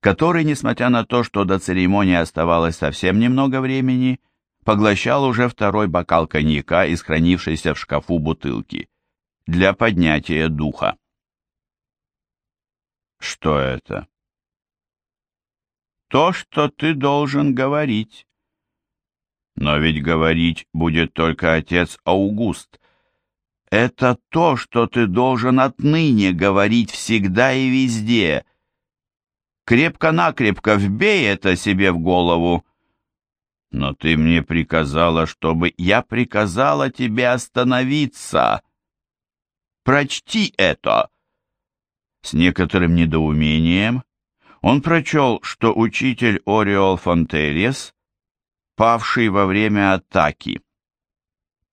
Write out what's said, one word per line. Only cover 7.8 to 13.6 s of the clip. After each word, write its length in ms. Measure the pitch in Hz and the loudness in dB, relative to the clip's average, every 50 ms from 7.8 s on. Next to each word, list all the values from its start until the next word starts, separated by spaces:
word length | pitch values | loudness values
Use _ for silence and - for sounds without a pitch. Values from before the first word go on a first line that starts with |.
| - - - 73 - - 87 85 | -6 -6 -6 -6 -4 -2 -4 -2
бутылки 680 | 73 80 80 - - 71 62 55 55 - 50 50 50 - _ _ _ _ _ _ _ _ _ _ _ | -2 -2 -4 -4 -4 -8 -6 -6 -8 -10 -12 -14 -14 -14 _ _ _ _ _ _ _ _ _ _ _
для 260 | - 82 87 92 95 98 | -4 0 2 4 2 2
поднятия 760 | - 117 117 101 85 87 80 76 76 76 - 82 76 80 80 | 2 0 0 2 2 2 2 2 0 -2 -2 -2 -2 -2 -2
духа. 480 | 78 73 76 73 67 - - 50 - - _ _ _ _ _ _ _ _ _ _ _ _ _ _ _ _ _ _ _ _ _ _ _ _ _ _ _ _ _ _ _ _ _ _ _ _ _ _ _ _ _ _ _ _ | -2 -2 -4 -6 -4 -4 -4 -4 -4 -6 _ _ _ _ _ _ _ _ _ _ _ _ _ _ _ _ _ _ _ _ _ _ _ _ _ _ _ _ _ _ _ _ _ _ _ _ _ _ _ _ _ _ _ _
«Что 400 | - - - - - 80 76 | -14 -14 -14 -6 -4 -2 0
это?» 480 | 73 | 0